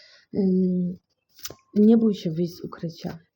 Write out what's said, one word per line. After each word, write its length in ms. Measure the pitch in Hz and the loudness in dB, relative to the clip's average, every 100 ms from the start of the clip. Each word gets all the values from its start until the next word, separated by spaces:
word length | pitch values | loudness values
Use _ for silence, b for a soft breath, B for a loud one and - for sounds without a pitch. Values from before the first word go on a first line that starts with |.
| B B B | B B B
Ym, 640 | - 190 185 185 180 180 180 _ _ _ _ - - _ | -2 0 2 0 0 -4 -8 _ _ _ _ -20 -20 _
nie 220 | 202 208 233 | 2 6 6
bój 180 | 226 | 4
się 160 | 190 175 | -2 -6
wyjść 240 | 160 175 | -4 -6
z 100 | - | -8
ukrycia. 540 | - - 170 165 170 - _ | -16 -12 -12 -12 -14 -14 _